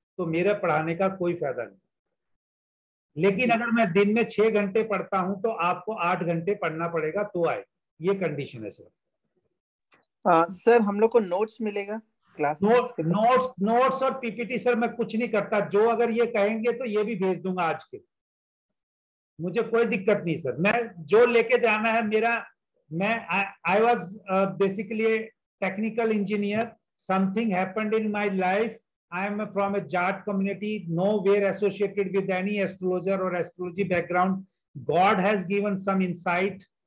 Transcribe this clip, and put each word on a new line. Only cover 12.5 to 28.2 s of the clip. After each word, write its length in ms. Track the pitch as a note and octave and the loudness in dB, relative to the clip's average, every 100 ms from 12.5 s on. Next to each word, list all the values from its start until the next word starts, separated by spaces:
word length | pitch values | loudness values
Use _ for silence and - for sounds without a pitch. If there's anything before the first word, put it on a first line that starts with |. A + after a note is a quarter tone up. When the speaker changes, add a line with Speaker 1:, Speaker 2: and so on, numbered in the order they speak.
| D3+ G3+ | 0 4
Speaker 1:
नोट-, 220 | A#3+ A#3+ | 4 2
Speaker 3:
के? 120 | - | -4
Speaker 1:
नोट्स, 500 | D#3+ G3 A#3 B3+ B3+ - | -2 2 4 4 0 -4
notes 420 | G3+ A#3 C4 C4 | 0 2 2 2
और 80 | C4 | -2
पीपीटी 460 | C4 A#3 A3 A#3 B3 | -2 -8 -8 -6 -2
सर, 180 | A#3+ A#3 | 0 0
मैं 180 | A#3 | -2
कुछ 220 | A#3 A3+ A3+ | -4 -4 -4
नहीं 140 | A#3+ | -2
करता। 300 | G#3+ F3 G#3+ | -2 0 -2
जो 300 | D3+ G3 A#3 | 0 2 2
अगर 200 | A3+ A#3 | 2 0
ये 160 | A3+ A#3 | 2 0
कहेंगे, 460 | A3+ G3+ A3 A#3+ | 2 0 0 -2
तो 140 | A#3 B3 | -4 -2
ये 180 | G#3 | -2
भी 120 | G#3+ G3 | -2 -2
भेज 220 | F#3+ E3+ | -2 -2
दूंगा 260 | F#3 F3+ | -4 -2
आज 200 | D#3+ D3+ | -2 -4
के, 160 | - G#2+ _ _ _ _ _ _ _ _ _ _ _ _ _ - | -10 -20 _ _ _ _ _ _ _ _ _ _ _ _ _ -10
मुझे 200 | F3 G#3 | -6 -4
कोई 240 | A3 A#3 A3+ | 0 2 2
दिक्कत 380 | A3+ A3 G3 E3 | 0 2 2 0
नहीं 100 | D3 | -2
sir। 220 | C3 C3 | -4 0
मैं 340 | G3 A#3 A3+ E3 | 2 2 -2 -10
जो 260 | C#3 G#3 A#3+ | 2 6 6
लेके 320 | A#3 A3+ A#3+ | 4 4 2
जाना 320 | G#3+ G#3+ A3+ | 2 2 2
है 180 | A3+ G#3+ | 0 2
मेरा, 380 | G#3+ A3+ A#3 - _ _ _ _ | 2 2 0 -6 _ _ _ _
मैं, 340 | D#3+ G3+ A3+ E3 | -2 -2 -2 -2
I, 180 | F#3 F#3+ - E3+ | -2 -2 -4 0
I 120 | G3+ | 4
was, 180 | A#3 A3 E3+ G#3+ G3 | 4 2 -2 -14 -2
uh, 180 | F#3+ G3 - | 0 2 2
basically 500 | G3 F#3+ A3 A3 A3 | 0 0 -6 -2 0
a 160 | A3 A3 _ _ - | 0 -4 _ _ -6
technical 480 | F#3+ F#3+ A3 A3+ A3+ | -6 -2 -4 0 0
engineer. 540 | G#3+ G3 G#3 G3+ G#3+ A3+ - _ _ - | 0 0 -2 -2 -2 -4 -8 _ _ -2
Something 360 | F#3+ F#3+ G#3 A#3 | 0 2 0 0
happened 460 | F3+ F#3+ A3 G#3+ | 0 -2 -2 -2
in 200 | A3 A3 | 0 0
my 160 | G#3 | -2